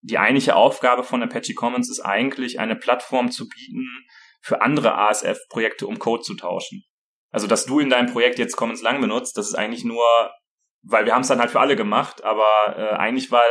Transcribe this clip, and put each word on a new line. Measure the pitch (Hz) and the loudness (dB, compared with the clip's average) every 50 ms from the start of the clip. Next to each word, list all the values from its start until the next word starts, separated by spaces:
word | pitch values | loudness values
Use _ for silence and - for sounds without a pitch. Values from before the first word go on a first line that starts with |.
die | - - - | -8 -4 -2
eigentliche | - 98 107 131 139 131 143 - | 2 2 4 2 2 2 2 4
Aufgabe | - 110 127 131 - - 127 123 123 123 | 6 4 4 4 2 2 2 2 2 0
von | - - 123 | -4 -4 -4
Apache | 120 117 - 113 - - - | -4 -4 -6 -8 -8 -8 -8
Commons | - - 120 123 123 123 | -4 -4 -4 -2 -2 -4
ist | 123 - - | -4 -6 -8
eigentlich, | - - 98 104 120 135 131 - 127 123 - - | -4 -2 0 0 0 -2 -4 -6 -8 -8 -4 -4
eine | 110 113 110 | -4 -4 -4
Plattform | 113 - - 123 123 - - - 127 123 123 | -4 0 0 0 0 -2 -4 -2 -2 -2 -2
zu | 123 - 127 | -4 -6 -14
bieten | - - - - - - 127 131 127 123 131 _ _ _ - - _ _ _ | -14 -16 -20 -20 -14 -10 -10 -10 -10 -12 -18 _ _ _ -20 -20 _ _ _
für | _ - - - 104 | _ -4 -2 0 2
andere | 120 147 143 120 113 - | 2 2 2 2 2 2
A | - 104 107 | 4 2 2
S | 107 - | 2 0
F-Projekte, | - 90 90 - - _ - 117 110 110 - - - | -2 -4 -4 -4 -8 _ -6 -2 -2 -2 -2 -4 -10
um | 98 110 110 | -10 -8 -6
Code | - 120 117 117 - | -4 -4 -4 -4 -4
zu | - 104 | -10 -12
tauschen. | 87 - 90 90 92 - - - 98 _ _ _ _ _ _ _ _ _ _ | -8 -6 -6 -6 -6 -6 -10 -16 -18 _ _ _ _ _ _ _ _ _ _
Also, | - - 104 | -6 -6 0
dass | 101 110 107 - | 0 0 0 0
du | 127 131 147 | 0 0 0
in | 147 135 | 2 4
deinem | 127 123 120 120 | 2 2 2 0
Projekt | - 120 117 123 123 123 | 0 2 2 2 2 0
jetzt | 120 - - | -4 -4 -2
Commons | - 120 113 113 113 | -4 -4 -4 -6 -2
lang | 113 113 127 139 | -2 -2 0 0
benutzt, | 233 208 - 254 254 - - | -2 -2 -2 -4 -4 -6 -8
das | 110 104 214 | -8 -8 -6
ist | - | -4
eigentlich | - 107 110 120 123 - | -4 -4 -4 -6 -6 -6
nur, | 117 113 117 117 117 117 117 110 - - _ _ _ _ _ _ _ _ _ | -6 -2 2 4 4 6 4 4 0 -4 _ _ _ _ _ _ _ _ _
weil | _ - 113 110 107 | _ 0 2 2 4
wir | 113 110 | 4 2
haben's | 123 131 | 2 2
dann | 127 139 120 | 2 2 2
halt | 120 120 | 2 0
für | - - | 2 2
alle | 131 139 139 | 2 2 2
gemacht, | 107 110 104 104 120 143 - - - - | 0 0 0 0 0 0 -2 -8 -8 -4
aber, | 107 110 104 110 107 107 107 107 104 - | -2 0 4 4 4 6 4 4 2 0
äh, | - 104 107 107 | -4 -4 -2 -2
eigentlich | 78 85 110 123 131 131 - | -2 -2 -2 -2 -4 -4 2
war, | 123 120 120 117 | 4 4 4 4